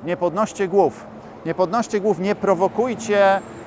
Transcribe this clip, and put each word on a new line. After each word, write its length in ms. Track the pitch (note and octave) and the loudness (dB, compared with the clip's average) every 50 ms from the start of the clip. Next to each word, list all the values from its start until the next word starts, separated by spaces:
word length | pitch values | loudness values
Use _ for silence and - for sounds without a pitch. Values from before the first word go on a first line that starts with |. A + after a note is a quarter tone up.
| - | -6
nie 140 | E3 F3 | -6 -4
podnoście 500 | F3 F3+ F3 D3+ G3+ A3 - - - G3 | 0 -2 -2 0 0 -2 -2 -2 -4 -4
głów, 380 | F3 F#3 G3+ F3+ C3 - - - - - - - - - - - | 2 4 4 4 4 2 -4 -18 -18 -18 -18 -18 -18 -16 -10 -6
nie 100 | E3 D#3+ | -6 0
podnoście 440 | F3+ F#3 E3 G3+ A#3+ A3 - - G3+ | 0 0 2 2 -2 -2 0 -2 0
głów, 200 | F#3 G#3+ F3+ D#3 | 2 0 0 0
nie 160 | F#3 G3+ G3+ | 0 -2 -2
prowokujcie, 1040 | G3+ G3 G3 F#3+ E3+ F#3+ F#3 - G#3 A#3+ C4 G#3+ - - A3 G#3 G3+ G3 F#3+ G3 F#3+ - - - - - | 0 2 2 2 2 2 0 0 0 -2 -2 -2 -6 -2 0 2 4 6 4 4 2 -2 -8 -16 -18 -14